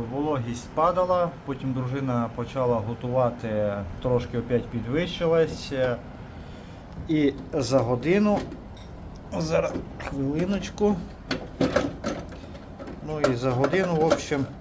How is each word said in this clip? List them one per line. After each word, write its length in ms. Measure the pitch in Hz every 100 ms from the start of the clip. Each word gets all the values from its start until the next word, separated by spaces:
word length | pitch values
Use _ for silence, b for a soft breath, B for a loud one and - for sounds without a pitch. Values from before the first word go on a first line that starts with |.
| 117
вологість 560 | 131 151 143 117 120 -
падала, 560 | - 165 180 180 180 170 - -
потім 260 | 131 131
дружина 580 | 131 127 135 135 120 117
почала 420 | 117 117 139 127 117
готувати, 1000 | 104 117 123 127 123 117 120 107 104 101 98 -
трошки 360 | 127 123 120 120
опять 300 | 117 120 117
підвищилась. 1040 | 120 107 143 180 - 170 165 156 - -
Е, 240 | 139 127 120 - - B B B B B B B - -
і 260 | 156 143 139 -
за 260 | 160 120 135
годину, 600 | 117 123 143 190 208 202 - - - - - - - - - 190
зараз 340 | 160 165 - - - -
хвилиночку, 1000 | - 139 139 147 180 196 185 - 208 208 - - - - - - 269 277 285 - - - - - - - - - - - 151
ну 140 | 156
і 160 | 143 120
за 140 | 131
годину, 440 | 123 139 180 180
в 100 | 165
общем 420 | 160 143 - 147 131 -